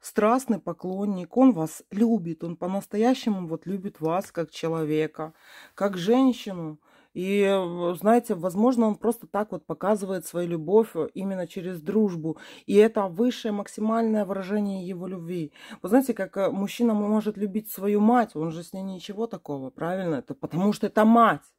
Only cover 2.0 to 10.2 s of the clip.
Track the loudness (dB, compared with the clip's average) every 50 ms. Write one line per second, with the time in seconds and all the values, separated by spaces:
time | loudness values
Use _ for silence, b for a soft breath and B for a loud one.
2 | 2 2 2 0 -2 -4 -8 -8 -8 -10 -8 -6 -6 -4 -4 -4 -6 -6 -2 0
3 | 2 2 2 0 0 -4 -2 -2 -4 -6 -8 -8 -6 -6 -8 -6 -6 -10 -10 -4
4 | -4 -2 0 -2 -2 -4 _ -6 -6 -6 -8 -6 -4 -4 -2 -2 -2 0 0 0
5 | 0 -2 _ -10 -12 -12 _ B B B B B B B B -4 -2 -2 -2 -2
6 | 0 2 4 6 6 4 2 0 -6 -10 -8 -8 -8 -8 -10 -12 b b b b
7 | b b b -6 -4 0 2 4 4 4 4 2 2 -2 -4 -2 -2 -2 -2 0
8 | 4 4 4 4 4 0 -4 -2 -2 -4 0 2 2 4 4 4 2 2 0 0
9 | -2 -2 -2 -2 -8 -6 -4 -4 -4 -4 -6 -12 _ _ -10 -4 0 0 0 0
10 | 0 -6 -6 -6